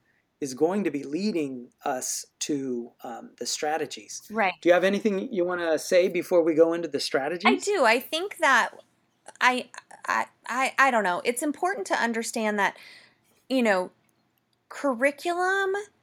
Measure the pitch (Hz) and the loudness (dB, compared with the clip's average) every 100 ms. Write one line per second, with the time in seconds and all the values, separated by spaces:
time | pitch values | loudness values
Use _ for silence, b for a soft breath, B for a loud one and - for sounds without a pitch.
0 | _ _ _ - 139 127 160 202 175 143 | _ _ _ -10 -8 0 0 0 -2 -4
1 | 135 151 208 170 143 127 123 _ - 127 | -6 -4 -2 -2 -4 -6 -14 _ -6 -4
2 | 123 - - - - 147 135 120 117 _ | -6 -8 -10 -10 -4 -4 -4 -6 -8 _
3 | 131 113 - - - - 151 - - - | -14 -14 -14 -12 -8 -4 -2 -2 -4 -10
4 | 208 - - 214 190 180 170 180 180 202 | -16 -18 -8 -2 -2 2 4 4 4 2
5 | 214 190 - 190 175 180 170 151 - 185 | 0 -2 -2 -2 -2 -2 0 -2 2 2
6 | 185 175 156 180 160 156 165 170 170 139 | 2 0 2 2 4 6 4 4 -4 -6
7 | - 147 139 175 - 269 381 403 233 240 | -2 -2 -2 -2 0 2 0 2 4 4
8 | 247 320 392 - 311 247 196 - - _ | 0 -6 -6 0 4 4 2 -4 -20 _
9 | _ _ - - 247 254 - - - - | _ _ -18 0 0 0 -4 -16 -20 -12
10 | - - - _ - 240 247 - 269 240 | -4 -2 -2 _ -8 -2 0 4 4 4
11 | 190 175 - 240 302 285 359 403 381 220 | 2 0 -2 -2 -2 -2 -4 -4 -2 0
12 | 233 226 226 240 220 208 190 - B B | 0 -2 -4 -2 -2 2 0 -2 B B
13 | B B _ _ - 262 226 185 185 _ | B B _ _ -2 2 4 2 0 _
14 | _ _ _ _ _ _ - - 285 226 | _ _ _ _ _ _ -20 -6 -4 0
15 | 269 285 339 349 370 392 392 403 415 _ | 0 -2 -4 -2 0 0 -2 -4 -8 _